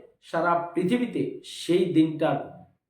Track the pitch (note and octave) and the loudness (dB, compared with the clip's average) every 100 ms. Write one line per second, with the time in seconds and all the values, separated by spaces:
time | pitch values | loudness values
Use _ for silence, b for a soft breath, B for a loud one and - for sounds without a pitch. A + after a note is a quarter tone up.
0 | - _ - E3+ E3+ E3+ - - F3+ B3 | -20 _ -6 -2 0 0 0 -2 0 0
1 | B3 D#3 - - - - - F3+ F3 D#3 | 0 -2 -4 -6 -16 -12 0 2 4 4
2 | D#3 D3+ D#3+ - - - - _ _ | 2 2 0 -2 -6 -16 -20 _ _